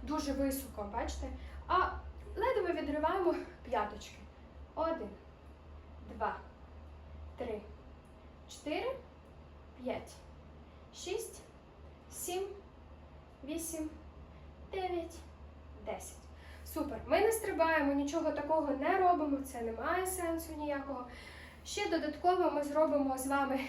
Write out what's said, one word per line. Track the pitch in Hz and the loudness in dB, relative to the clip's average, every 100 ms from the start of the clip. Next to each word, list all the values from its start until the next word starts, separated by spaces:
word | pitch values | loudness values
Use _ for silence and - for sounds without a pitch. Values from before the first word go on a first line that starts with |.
дуже | 240 302 285 | -2 0 0
високо, | 269 277 269 - 214 202 | 2 2 0 -4 -6 -4
бачите? | 226 330 - 262 - - - - | -2 -2 -2 -6 -6 -10 -8 4
А | 359 370 - - - - 359 | 6 6 0 -8 -12 -8 0
ледве | 480 453 339 311 | 2 4 2 2
відриваємо | 285 302 320 381 349 285 - - | 0 2 4 4 4 2 0 -10
п'яточки. | 240 214 208 214 - - - - - - - 294 | -2 0 0 -4 -12 -14 -16 -16 -18 -16 -8 0
Один, | 330 320 208 - - - - - - - - - - 208 | 2 0 -4 -10 -16 -18 -18 -18 -16 -16 -16 -16 -12 -2
два, | 208 - - - - - - - - - - - | -2 -2 -8 -16 -18 -16 -16 -16 -14 -14 -10 -6
три, | 233 208 - - - - - - - - - | -4 -4 -8 -14 -16 -18 -18 -20 -18 -18 -16
чотири, | - 294 349 480 539 - - - - - - - - | -10 -4 0 0 -4 -8 -18 -18 -18 -18 -18 -18 -6
п'ять, | 247 - - - - - - - - - - - | -4 -4 -6 -14 -16 -18 -18 -18 -18 -18 -18 -10
шість, | 339 427 - - - - - - - - - | -4 -2 -4 -12 -16 -20 -20 -18 -18 -18 -14
сім, | - - 370 403 - - - - - - - - - | -8 -2 -2 -2 -6 -14 -18 -18 -18 -18 -18 -18 -12
вісім, | 277 330 - 320 311 - - - - - - - - | -6 -4 -2 -4 -4 -8 -14 -16 -16 -16 -16 -16 -6
дев'ять, | 381 370 349 339 - - - - - - 208 208 | -2 0 0 -2 -8 -14 -16 -16 -16 -16 -10 -6
десять. | - - - - - - - - | -6 -8 -14 -16 -16 -16 -14 -6
Супер. | 320 - 226 240 | -4 -2 -4 4
Ми | 339 | 6
не | 440 | 6
стрибаємо, | 440 403 320 330 320 277 | 4 2 4 6 6 6
нічого | 277 285 330 311 | 4 2 2 2
такого | 294 285 320 285 | 2 4 4 4
не | 262 311 381 | 4 4 8
робимо, | 359 302 302 277 | 8 8 4 2
це | - 240 | 0 -4
не | 226 | -2
має | 226 294 359 370 | 0 2 2 2
сенсу | 359 339 330 320 302 | 0 0 0 -2 -4
ніякого. | 294 277 269 254 247 - - - - - - | -2 -2 -2 -6 -8 -12 -14 -14 -16 -14 -6
Ще | 415 381 | -2 2
додатково | 330 302 - 359 359 311 | 2 2 2 4 6 6
ми | 294 | 4
зробимо | 285 302 311 277 269 262 | 2 4 6 6 4 0
з | 262 | 2
вами | 277 269 269 | 2 2 0